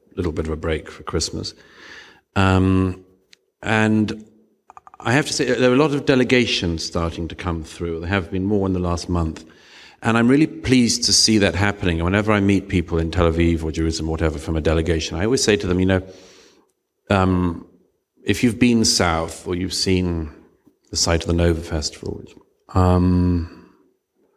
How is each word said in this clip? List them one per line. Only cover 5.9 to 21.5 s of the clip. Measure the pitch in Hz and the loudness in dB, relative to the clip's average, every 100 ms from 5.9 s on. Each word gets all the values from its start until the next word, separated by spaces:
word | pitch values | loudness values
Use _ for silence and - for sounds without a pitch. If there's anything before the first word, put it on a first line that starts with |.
of | 143 135 | 0 2
delegations | 131 123 127 117 - 90 82 | 2 4 2 2 0 -2 -4
starting | - 90 85 82 82 | -4 -4 -4 -4 -8
to | - | -8
come | 92 82 | -6 -6
through. | 78 - 85 82 | -8 -8 -8 -6
There | 87 | -2
have | 98 90 | -2 -2
been | 92 95 | -4 0
more | 104 98 | 0 0
in | |
the | 92 | 0
last | 90 87 - | -2 -2 -2
month. | 87 80 78 - - - - - - | -2 -2 -6 -14 -20 -20 -20 -20 -8
And | 113 113 | -2 2
I'm | 117 | 4
really | 139 156 | 4 2
pleased | - - 131 117 - - | -2 2 4 4 2 0
to | |
see | - - 107 | 2 4 4
that | 98 85 | 4 2
happening. | 101 101 92 85 | 0 0 0 0
And | 85 | 2
whenever | 98 104 | 0 2
I | 104 | 2
meet | 98 98 - | 4 2 0
people | 92 85 85 | -2 0 -2
in | 82 | -2
Tel | 82 85 | 2 2
Aviv | 82 85 82 | 2 2 0
or | 80 | -2
Jerusalem | 78 82 80 80 | -4 -4 -2 -4
or | |
whatever | 80 80 78 | -2 -2 -2
from | 78 80 | -4 -2
a | |
delegation, | 78 80 80 82 - 80 | 0 0 0 -2 -4 -4
I | 101 | -2
always | 131 | 0
say | - 104 | 2 2
to | 92 | 2
them, | 90 | 0
you | 92 | 2
know, | 95 92 - - - _ _ _ _ _ _ - | 2 -2 -14 -20 -20 _ _ _ _ _ _ -2
um, | 101 95 92 90 85 - _ _ _ _ _ | 0 2 2 0 -4 -12 _ _ _ _ _
if | - 101 | -6 0
you've | 127 104 | 0 2
been | 123 117 107 | 4 4 2
south | - 92 80 82 - - | 2 2 0 -4 -8 -8
or | 90 | -6
you've | 92 | -4
seen | - - 92 90 85 78 - - _ _ _ _ | -4 0 0 0 -4 -6 -12 -20 _ _ _ _
the | 87 | -4
site | - 85 | 0 0
of | - | 0
the | |
Nova | 85 85 | 0 2